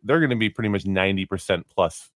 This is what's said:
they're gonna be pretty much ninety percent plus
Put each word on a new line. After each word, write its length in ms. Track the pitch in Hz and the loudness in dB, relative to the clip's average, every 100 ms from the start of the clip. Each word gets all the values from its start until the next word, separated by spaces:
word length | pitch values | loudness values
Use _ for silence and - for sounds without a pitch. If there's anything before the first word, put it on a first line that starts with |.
they're 160 | 104 156 | 0 2
gonna 160 | 151 117 | 2 2
be 140 | 107 | 0
pretty 180 | - 110 | -2 -2
much 180 | 101 98 | -2 0
ninety 380 | 95 95 98 | 0 2 0
percent 420 | 92 95 - 90 - | -2 -4 -2 -2 -2
plus 420 | - 85 - - | 0 0 -2 -16